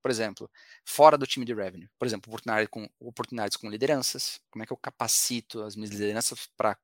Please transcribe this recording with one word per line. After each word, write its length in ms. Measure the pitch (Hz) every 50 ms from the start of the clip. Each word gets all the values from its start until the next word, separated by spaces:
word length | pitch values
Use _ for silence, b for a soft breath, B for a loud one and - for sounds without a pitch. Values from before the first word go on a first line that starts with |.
Por 100 | _ 135
exemplo, 380 | 127 110 113 107 98 - 113 - B B B B B B B
fora 340 | - - - 147 156 151 143
do 80 | 135
time 180 | - - - 123
de 100 | 117 120
revenue. 340 | 107 98 92 92 90 87 104 _ _
Por 80 | -
exemplo, 240 | 123 110 101 - 110
oportunidade 380 | 110 110 - 120 110 110 110 107
com, 200 | - 113 107 - _ _
oportunidades 560 | 120 120 120 - 120 - - 117 107 101 -
com 120 | - - 107
lideranças. 680 | 104 110 123 - 151 135 123 - - 120 - - - - _ _ -
Como 100 | 110 110
é 40 |
que 60 | - 131
eu 40 |
capacito 840 | - - 120 - _ 123 117 - - - - 123 120 110 _ - 117 107
as 120 | 107 104
minhas 160 | 107 107 104
lideranças 560 | 101 101 104 104 104 113 117 - 127 - - - _
pra 220 | _ - 110 101 _